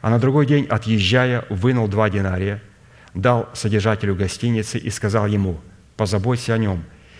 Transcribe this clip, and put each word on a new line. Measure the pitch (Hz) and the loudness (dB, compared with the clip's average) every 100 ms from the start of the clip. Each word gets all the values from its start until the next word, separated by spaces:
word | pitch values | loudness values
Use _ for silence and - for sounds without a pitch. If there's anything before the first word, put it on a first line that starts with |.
А | 110 | 2
на | 117 | 2
другой | 131 143 139 | 4 4 4
день, | 143 135 | 2 2
отъезжая, | 107 110 110 95 127 127 123 - | -2 2 0 4 2 2 0 -4
вынул | 98 117 127 110 | 0 2 2 0
два | 101 107 | 2 0
динария, | 101 98 92 95 104 - - - - - | 0 -2 -2 -4 -6 -12 -20 -20 -20 -14
дал | 92 110 123 - | -2 0 0 -2
содержателю | - 110 107 104 107 101 95 | -6 -2 0 0 0 -2 -2
гостиницы | 95 - 120 113 107 117 | -2 -2 -2 -2 -2 -6
и | - | -8
сказал | - 107 107 104 | -4 -2 0 0
ему: | 104 95 80 - - - - | 0 0 -4 -12 -20 -20 -4
«Позаботься | 107 104 104 120 - | -2 0 0 -2 -2
о | 113 | -2
нем, | 107 92 76 - - | 0 -4 -8 -18 -20